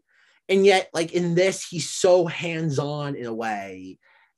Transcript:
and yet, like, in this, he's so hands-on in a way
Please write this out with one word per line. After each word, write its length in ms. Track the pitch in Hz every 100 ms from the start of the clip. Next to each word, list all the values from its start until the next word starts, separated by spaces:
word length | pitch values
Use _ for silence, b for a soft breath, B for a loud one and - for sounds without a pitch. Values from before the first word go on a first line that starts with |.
| b b b b -
and 160 | 196 196
yet, 240 | 190 185
like, 200 | 156 165
in 220 | 175 175 170
this, 300 | 190 190 -
he's 240 | 170 135
so 360 | - 190 180 170
hands-on 880 | - 170 160 165 139 143 147 143 139
in 100 | 117
a 80 |
way 640 | 110 113 104 98 95 95 90 b b b